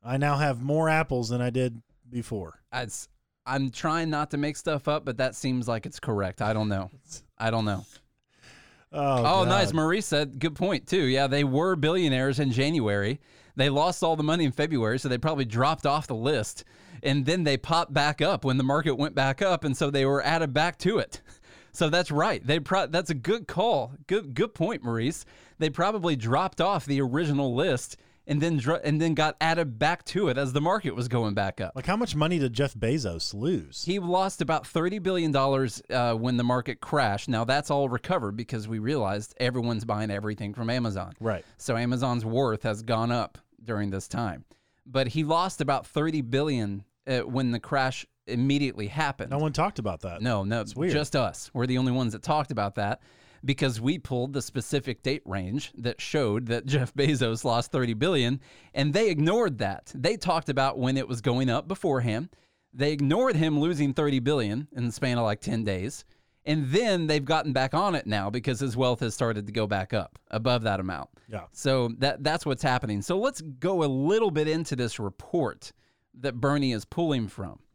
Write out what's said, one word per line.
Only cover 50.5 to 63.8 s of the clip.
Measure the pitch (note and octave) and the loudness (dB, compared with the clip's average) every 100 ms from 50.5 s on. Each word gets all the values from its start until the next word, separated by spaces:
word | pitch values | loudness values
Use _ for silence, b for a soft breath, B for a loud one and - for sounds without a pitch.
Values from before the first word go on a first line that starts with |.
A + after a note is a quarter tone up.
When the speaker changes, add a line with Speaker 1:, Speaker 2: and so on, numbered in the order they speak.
| A#2 | -2
Speaker 1:
It's | G#2 A2 | -4 -4
weird. | F3 | 0
Speaker 2:
just | D3+ D3+ D3 | 0 0 0
us. | A2 - - | -2 -4 -10
We're | B2+ B2+ | -4 0
the | B2+ | 2
only | B2+ | 2
ones | B2 B2 | 2 0
that | G#2+ | -4
talked | D#3 D3+ C#3+ | -2 0 0
about | A2+ G2+ | -2 -2
that | - G2+ A#2+ b b b b | -2 -2 -4 b b b b
because | C3 C3+ C#3 A2+ | -4 0 0 0
we | A#2+ E3 | -2 -2
pulled | - B2 C3 | -2 -4 -2
the | C#3 | -4
specific | - C3 - C#3+ C3 A#2 | -4 -6 -2 -2 -2 -4
date | C3 D3 | -4 -4
range | - G2 F#2 B2+ - - | -4 -6 -4 -4 -6 -6
that | A#2+ - | -6 -6
showed | - D#3 B2 G#2 A#2+ | -2 0 2 0 0
that | A#2 C3+ | -4 0
<laughs> | |
Jeff | C#3+ B2 | 0 0
Bezos | C#3 C#3+ C#3+ A#2+ A2+ | 0 2 2 2 0
lost | C3 A#2 - | 0 0 0
thirty | C#3+ A#2+ | 0 0
billion, | A2 D#3 E3 A#2+ C3+ B B B | 2 2 4 2 0 B B B
and | - C#3+ | -2 2
they | D#3+ A3 | 2 2
ignored | D#3 D#3 A3 A3 A#2 | 2 2 4 2 0
that. | G2 G2 - | -4 -4 -10
They | - C#3 A3+ | -4 -2 -2
talked | F3+ E3 - | 0 0 0
about | C3+ C3+ - | 0 0 0
when | B2+ C3+ | 0 0
it | C3 | -2
was | A#2+ | -2
going | A#2 B2 C3 | 0 2 2
up | A#2+ D#3+ | 0 -2
beforehand. | F#3+ F3 C3+ A#2+ A2 E3+ b b b b | -4 0 2 0 -2 -6 b b b b
They | - C#3+ | -2 -2
ignored | D3+ C#3 F3 C4 E3+ | 2 2 4 4 4
him | D#3+ D3 | 2 2
losing | D#3 E3 | 0 2